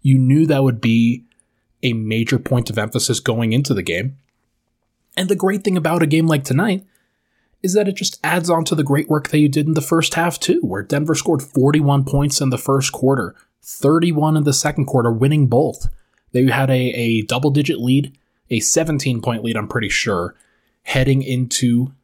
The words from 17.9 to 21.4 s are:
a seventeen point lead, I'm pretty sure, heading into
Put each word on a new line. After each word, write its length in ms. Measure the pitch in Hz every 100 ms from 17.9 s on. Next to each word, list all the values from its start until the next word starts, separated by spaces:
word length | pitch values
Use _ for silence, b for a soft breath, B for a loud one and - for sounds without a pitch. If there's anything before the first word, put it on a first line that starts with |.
| 135 143 _ _ _ _
a 80 | 117
seventeen 640 | - 165 160 147 139 117
point 220 | 127 113
lead, 120 | 113 113
I'm 120 | 104
pretty 200 | 123 104
sure, 460 | - 110 92 87 _ _ _ _ _
heading 400 | - 139 131 135
into 680 | 135 127